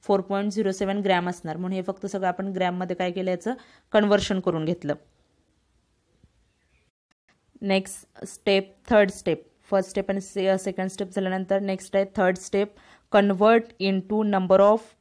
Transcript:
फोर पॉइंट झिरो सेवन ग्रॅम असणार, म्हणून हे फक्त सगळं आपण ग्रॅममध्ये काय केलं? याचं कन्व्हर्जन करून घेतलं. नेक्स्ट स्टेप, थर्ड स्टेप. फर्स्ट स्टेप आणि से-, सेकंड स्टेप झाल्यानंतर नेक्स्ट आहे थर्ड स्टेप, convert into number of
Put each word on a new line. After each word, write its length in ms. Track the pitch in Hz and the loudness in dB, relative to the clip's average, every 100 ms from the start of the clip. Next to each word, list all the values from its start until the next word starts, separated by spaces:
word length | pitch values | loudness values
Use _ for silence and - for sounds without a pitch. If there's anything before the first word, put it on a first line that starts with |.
फोर 180 | - 196 | 2 0
पॉइंट 320 | 190 196 208 | 0 -2 -2
झिरो 200 | 202 196 | -2 -2
सेवन 260 | 190 196 202 | -2 -2 -2
ग्रॅम 300 | 196 185 175 | 0 0 0
असणार, 280 | 175 165 156 | -6 -8 -8
म्हणून 200 | 185 190 | -6 -6
हे 60 | |
फक्त 240 | 180 190 202 | -6 -6 -6
सगळं 220 | 196 185 | -4 -4
आपण 180 | 180 196 | -4 -6
ग्रॅममध्ये 480 | 185 180 175 180 180 | -2 -2 -2 -6 -4
काय 140 | 180 | -4
केलं? 200 | 180 185 | -2 -4
याचं 240 | 180 226 247 - _ _ | -4 -4 -8 -10 _ _
कन्व्हर्जन 480 | 214 208 202 202 190 | 2 4 2 2 -2
करून 240 | 180 165 | -2 -2
घेतलं. 300 | 156 - 143 147 _ _ _ _ _ _ _ _ _ _ _ _ _ _ _ _ _ _ _ _ _ _ _ _ _ - | -2 -4 -4 -8 _ _ _ _ _ _ _ _ _ _ _ _ _ _ _ _ _ _ _ _ _ _ _ _ _ -10
नेक्स्ट 640 | 202 190 190 - - - - | -2 -2 -2 -12 -16 -18 -16
स्टेप, 480 | - - 196 196 _ - | -8 2 2 0 _ 2
थर्ड 200 | 214 202 | 4 4
स्टेप. 360 | 196 - 156 - _ _ | 0 -4 -4 -6 _ _
फर्स्ट 200 | 196 190 | -2 -2
स्टेप 200 | - 190 | -4 -4
आणि 100 | 196 | -4
से-, 360 | 190 - 190 190 | -6 -4 0 0
सेकंड 340 | 190 185 190 | -2 -6 -6
स्टेप 180 | 185 190 | -6 -8
झाल्यानंतर 500 | 202 190 185 185 196 | -4 -4 -4 -2 -2
नेक्स्ट 380 | 196 190 - 196 | -2 -6 -4 -2
आहे 80 | 196 208 | -2 0
थर्ड 200 | 185 185 | 0 0
स्टेप, 320 | - 202 202 - _ - _ | -2 -2 -2 -6 _ -20 _
convert 500 | 214 202 190 208 233 226 - | 2 4 4 6 4 2 -4
into 420 | 196 190 185 214 | -2 -2 -2 -2
number 360 | 214 196 185 190 | 0 0 4 6
of 180 | 202 220 - _ | 6 4 0 _